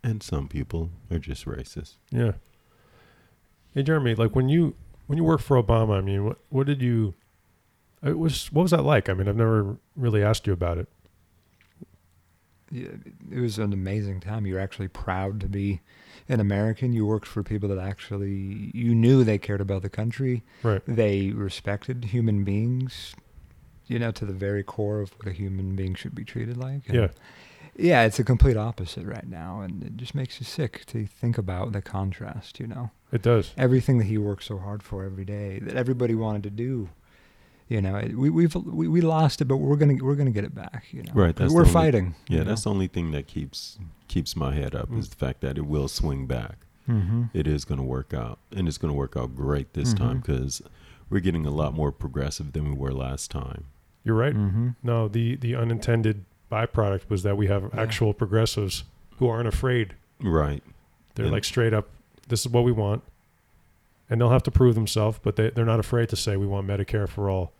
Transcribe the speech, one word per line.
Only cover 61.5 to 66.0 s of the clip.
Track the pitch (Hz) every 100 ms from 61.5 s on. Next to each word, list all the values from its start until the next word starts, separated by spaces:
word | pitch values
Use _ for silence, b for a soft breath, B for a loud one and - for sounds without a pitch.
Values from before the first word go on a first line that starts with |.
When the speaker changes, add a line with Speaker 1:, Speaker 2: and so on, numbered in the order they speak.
| - 113
Speaker 2:
up, | 107 - - _ _ -
"This | 117 123
is |
what | 120
we | 120
want." | 110 101 113 - _ _ _ _ _ _ _ _ _ _
And | 117
they'll | 120
have | 127
to | -
prove | - 123 113
themselves, | 107 107 107 110
but | 107
they, | 104 110
they're | 120
not | 113 113
afraid | - 120